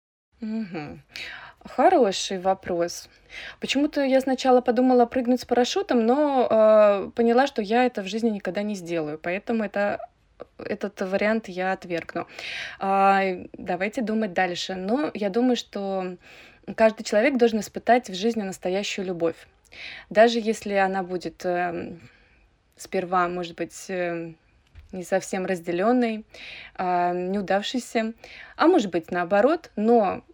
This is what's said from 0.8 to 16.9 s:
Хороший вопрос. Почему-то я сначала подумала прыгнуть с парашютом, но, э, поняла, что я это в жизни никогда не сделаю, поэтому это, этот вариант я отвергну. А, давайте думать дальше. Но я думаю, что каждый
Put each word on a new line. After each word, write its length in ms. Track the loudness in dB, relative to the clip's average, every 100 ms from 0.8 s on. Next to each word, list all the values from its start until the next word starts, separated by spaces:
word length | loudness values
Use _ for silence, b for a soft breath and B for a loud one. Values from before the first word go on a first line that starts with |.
| -10 -14 _ B B B B B -12
Хороший 760 | 2 4 6 2 0 -6 -4
вопрос. 680 | -2 -2 -2 -2 -2 -4 -16 B B B B B
Почему-то 440 | -4 -2 0 0
я 180 | 2 2
сначала 400 | 2 0 4 4
подумала 460 | 4 4 4 6 4
прыгнуть 340 | 2 0 0
с 40 | 0
парашютом, 600 | 0 2 0 0 2 4
но, 420 | 2 2 2 2
э, 640 | 6 8 8 8 4 -2 0
поняла, 320 | 4 4 2
что 160 | 0
я 220 | 0 2 2
это 180 | 0
в 40 | -6
жизни 220 | -2 -2
никогда 320 | -2 -4 -4
не 140 | -4 -6
сделаю, 420 | -4 -4 -4 -6
поэтому 460 | -6 -6 -4 -4
это, 340 | -2 -2 -2 -4 -10 _ _ _ -20 _
этот 420 | -10 -6 -8 -6
вариант 460 | -4 -2 0 -2 -4
я 240 | -6 -4
отвергну. 560 | -4 -6 -8 -6 -10 -10 B B B B B
А, 420 | 0 4 4 4 2 -4 -10
давайте 500 | -14 -6 -4 -4 -4
думать 300 | -2 -2 -2
дальше. 420 | 0 -2 -2 -6 -6
Но 340 | -2 -2 -2 -4
я 140 | -2
думаю, 240 | 2 2 0
что 640 | -4 -8 -4 -4 -6 -8 B B B B -14 2
каждый 280 | 2